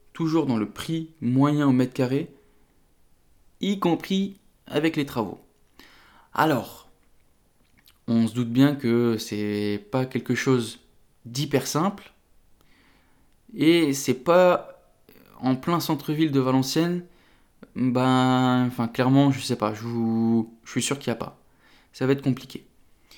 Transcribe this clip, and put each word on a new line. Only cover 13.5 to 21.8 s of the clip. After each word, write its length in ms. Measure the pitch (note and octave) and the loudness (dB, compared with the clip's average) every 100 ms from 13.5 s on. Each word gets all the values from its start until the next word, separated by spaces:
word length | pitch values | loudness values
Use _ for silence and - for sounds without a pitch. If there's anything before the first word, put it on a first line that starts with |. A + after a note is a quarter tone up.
et 380 | A2 D3+ E3+ D3+ | 0 4 4 2
c'est 220 | C#3 - | 0 -2
pas 680 | B2+ - F3 F3+ F3 - - _ _ _ - - - | -4 4 6 6 4 -2 -20 _ _ _ -20 -20 -6
en 160 | B2+ C3 | -2 -2
plein 240 | E3 E3+ | 0 -2
centre-ville 520 | - D3+ - D3+ D#3+ | 0 -4 -2 0 2
de 80 | C3+ | 2
Valenciennes, 640 | C3 C3 C3 D#3+ E3+ F3 - _ _ _ _ _ - - | 2 2 2 0 0 -2 -8 _ _ _ _ _ -16 -4
ben, 880 | B2+ B2 B2+ B2+ C3 B2+ B2+ B2+ B2 | -2 2 2 4 4 2 2 2 0
enfin, 220 | B2 A#2 | -2 -4
clairement, 420 | - B2+ C3+ C#3 | 0 4 6 4
je 100 | C3+ | 2
sais 160 | - A#2+ | -4 -2
pas, 180 | G#2+ | -2
je 80 | G#2+ | -4
vous, 760 | A#2 A#2 A2+ A2+ A2+ A2+ A2+ - | -6 -2 0 0 2 2 0 -8
je 60 | - | -10
suis 120 | B2+ | -6
sûr 160 | - C#3 | -4 -4
qu'il 100 | - | -4
y 40 | |
a 40 | A2+ | -6
pas. 260 | - - _ _ _ _ | -8 -14 _ _ _ _